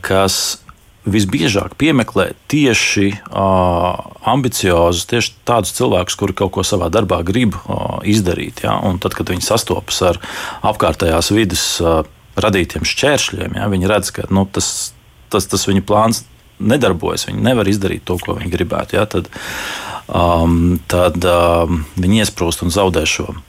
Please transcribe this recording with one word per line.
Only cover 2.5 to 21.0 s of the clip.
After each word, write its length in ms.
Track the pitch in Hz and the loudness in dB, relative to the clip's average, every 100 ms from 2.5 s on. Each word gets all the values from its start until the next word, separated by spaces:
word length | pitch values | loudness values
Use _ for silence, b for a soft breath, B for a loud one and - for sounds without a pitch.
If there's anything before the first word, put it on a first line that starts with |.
| 147 143 107 - - 98 101 - | 2 4 2 0 2 0 -2 -8
ā, 200 | - 98 95 90 87 90 - - - - | 0 2 4 4 2 0 -2 -10 -6 0
ambiciozus, 720 | 127 127 - 95 85 85 87 - | 0 0 0 2 4 4 2 -2
tieši 240 | 120 101 - | -2 -2 -6
tādus 300 | - 120 98 - | 0 0 0 -2
cilvēkus, 400 | 123 95 90 - | 0 0 -2 -2
kuri 200 | 98 90 | -2 0
kaut 160 | 98 - | -2 0
ko 80 | |
savā 240 | 95 98 85 | -2 -2 0
darbā 280 | 104 98 87 82 | 0 2 0 0
grib, 320 | 107 120 87 | 0 0 -2
ā, 400 | - - - - - | -6 -6 -4 -6 0
izdarīt, 560 | 107 90 82 80 - | 2 2 -2 -6 -6
ja? 140 | - 53 | -4 -2
Un 220 | 104 90 | -2 -2
tad, 140 | 95 - | -4 -4
kad 100 | - | -4
viņi 160 | 87 | -4
sastopas 560 | - 110 - 85 - - 92 | 0 0 0 -4 -4 0 0
ar 160 | 85 B B B B | 0 B B B B
apkārtējās 680 | 104 107 - 78 90 80 82 | -2 0 0 0 0 0 2
vides, 320 | 104 107 85 - - | 2 2 0 -4 -2
ā, 180 | 85 82 76 - - - | 0 0 -2 -10 -12 -2
radītiem 460 | 104 98 85 - - | 0 0 -2 -4 -4
šķēršļiem, 720 | - 135 139 - - 95 95 | 0 2 2 -2 -4 -8 -4
ja, 80 | 104 | -2
viņi 200 | 95 92 | 0 2
redz, 240 | 107 92 - | 0 0 -8
ka, 80 | 98 | 0
nu, 140 | 95 95 | 0 2
tas, 460 | - - - - - - - - | -2 -4 -6 -10 -12 -20 -20 -2
tas, 140 | 104 92 | -2 0
tas 220 | 95 - | -2 2
viņu 160 | 95 - | 0 2
plāns 380 | 104 113 113 - - - - | 2 4 0 -6 -20 -20 -4
nedarbojas, 720 | 104 143 - 87 87 82 - | 0 2 2 0 -2 -4 -6
viņi 160 | 101 | -2
nevar 240 | 107 127 95 | 0 2 2
izdarīt 380 | 101 95 - - | 0 0 -4 -4
to, 80 | 87 | -4
ko 200 | - 87 | -4 -6
viņi 120 | 90 | -4
gribētu, 460 | 87 85 82 - - | -2 -2 -2 -2 0
ja? 80 | 104 | 0
Tad, 220 | 92 87 B B B B B B B - | -2 -6 B B B B B B B -4
ām, 720 | 87 87 82 85 85 87 87 - | 0 2 4 4 4 4 0 0
tad, 340 | 90 | 2